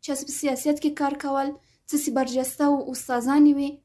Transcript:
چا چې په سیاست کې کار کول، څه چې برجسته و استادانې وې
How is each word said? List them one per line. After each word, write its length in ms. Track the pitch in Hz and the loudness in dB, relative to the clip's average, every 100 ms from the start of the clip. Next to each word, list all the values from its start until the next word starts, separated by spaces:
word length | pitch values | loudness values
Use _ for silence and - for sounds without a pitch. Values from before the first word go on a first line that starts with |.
چا 100 | - 277 | -6 -8
چې 80 | - | -6
په 80 | - | -4
سیاست 360 | 294 254 294 294 | -2 -2 0 0
کې 120 | 302 | -2
کار 200 | 294 277 285 | -2 -4 -4
کول، 260 | 285 269 277 294 _ _ - | -4 -2 -2 -6 _ _ -4
څه 60 | 294 | -2
چې 120 | 302 | 0
برجسته 580 | 247 262 247 262 - 285 | 0 -2 -2 -2 0 2
و 220 | 285 - | 2 -2
استادانې 640 | 254 - 247 240 285 294 | -8 -4 -2 2 6 6
وې 180 | 277 285 294 | 6 -2 -8